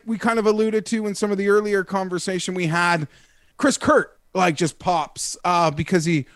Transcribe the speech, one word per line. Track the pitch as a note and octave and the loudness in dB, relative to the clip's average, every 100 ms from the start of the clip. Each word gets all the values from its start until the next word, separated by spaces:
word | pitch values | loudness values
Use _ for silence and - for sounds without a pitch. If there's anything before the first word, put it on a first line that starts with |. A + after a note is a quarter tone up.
| A3 | -6
we | A3 | -4
kind | A3+ A3+ | 0 0
of | G#3 | 2
alluded | G#3+ A3 G#3+ - | 2 0 -2 -2
to | A3 G#3 | -4 -4
in | F#3+ | -4
some | G#3 | -4
of | G3 | 0
the | G3 | 2
earlier | G#3 G#3 G3 F3 | 4 4 2 -2
conversation | G3 F#3 F3+ G3 F#3 F#3+ | -4 -4 -4 -4 -4 -4
we | F#3 E3+ | -4 0
had, | E3+ F3 E3+ D3 _ _ _ _ - | 2 2 0 -2 _ _ _ _ 0
Chris | C#4+ - | 0 2
Kurt, | C#4 C4 - _ _ | 2 2 2 _ _
like, | F#3 F3+ C#3+ | 0 0 2
just | E3+ - | -2 -2
pops, | F#3 E3 C#3 - - - F3 | -2 -2 -2 -8 -10 -4 0
uh, | F3 D#3+ | 2 2
because | D3 D#3 F3+ | 0 0 0
he | D#3+ D#3 - | 2 -2 -4